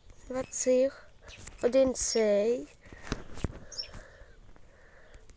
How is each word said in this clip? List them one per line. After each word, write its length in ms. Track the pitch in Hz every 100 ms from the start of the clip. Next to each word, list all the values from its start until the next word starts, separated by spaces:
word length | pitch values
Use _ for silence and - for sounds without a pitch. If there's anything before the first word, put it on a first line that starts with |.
| - - -
Два 140 | 254
цих. 640 | 262 - 254 254 269 - - - - - - -
Один 320 | - 262 262
цей. 760 | 233 - 233 214 202 214 254 294 - - - - - - - - - - - - - - - - - - - - - - - - - -